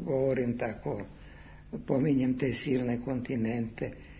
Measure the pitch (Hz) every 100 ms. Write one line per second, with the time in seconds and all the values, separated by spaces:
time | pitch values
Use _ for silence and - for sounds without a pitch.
0 | - 135 135 131 120 120 117 107 147 104
1 | 98 - - - - - - 156 - 135
2 | 147 135 127 127 135 110 - 127 123 120
3 | 139 127 123 123 110 120 113 - 123 -
4 | -